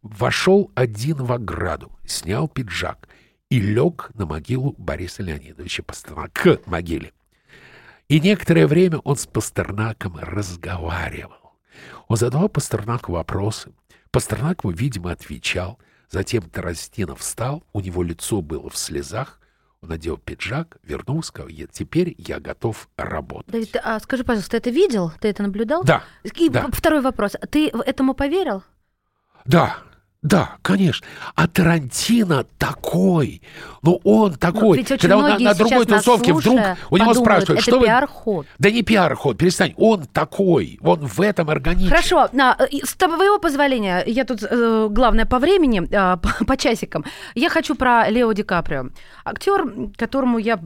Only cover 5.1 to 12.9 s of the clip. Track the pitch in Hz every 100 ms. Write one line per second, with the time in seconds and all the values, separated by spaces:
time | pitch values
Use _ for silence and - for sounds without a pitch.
5.1 | - 95 73 - - - - - - -
6.1 | 78 - - 185 139 - 85 85 82 78
7.1 | _ _ _ _ - - - - _ _
8.1 | 151 175 208 - 165 156 156 185 160 -
9.1 | 139 - - - - 85 101 110 107 95
10.1 | 80 - 95 95 87 87 90 85 87 82
11.1 | - - _ _ _ _ - - - _
12.1 | 113 120 139 208 - - 107 104